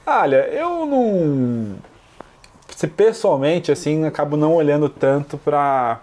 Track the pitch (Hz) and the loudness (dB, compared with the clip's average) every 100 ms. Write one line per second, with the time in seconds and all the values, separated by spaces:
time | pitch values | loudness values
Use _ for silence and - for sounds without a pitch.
0 | - 277 160 135 139 - 339 339 311 269 | -2 0 4 2 2 -2 -4 -4 -2 0
1 | 233 196 156 139 123 120 107 98 - - | 2 2 0 0 0 -2 -6 -10 -16 -20
2 | - - - _ - - - - - - | -20 -20 -20 _ -20 -20 -20 -8 -4 2
3 | 214 220 202 147 139 175 175 143 151 156 | 2 2 0 0 0 0 0 -2 -2 -2
4 | 156 143 147 151 151 165 147 147 147 - | -2 -2 -2 0 2 2 2 2 0 0
5 | 135 139 143 143 - 147 143 135 120 117 | 0 0 -2 -6 -2 0 2 0 -2 -4